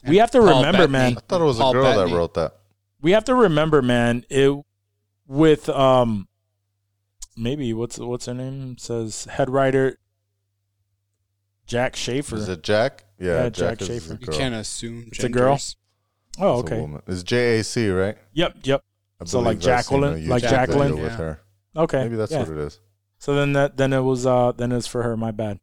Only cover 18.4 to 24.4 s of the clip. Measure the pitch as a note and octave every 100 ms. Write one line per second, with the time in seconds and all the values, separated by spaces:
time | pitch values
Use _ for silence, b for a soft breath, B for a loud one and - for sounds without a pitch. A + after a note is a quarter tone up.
18.4 | E3+ - C3 C#3 _ _ _ _ F2 B2+
19.4 | A#2+ G#2+ C3+ B2 - C#3 C#3+ - - B2
20.4 | A#2+ B2+ B2+ C#3 C#3 - D#2 D#2 D#2+ D#2
21.4 | _ _ _ D#3 D#3+ C#3 A#2+ A2+ G#2+ D#3
22.4 | G#2+ D2+ D2 - _ _ _ _ - C#3+
23.4 | C#3+ C#3 C#3 B2+ C3+ C3+ C3 C3 B2+ B2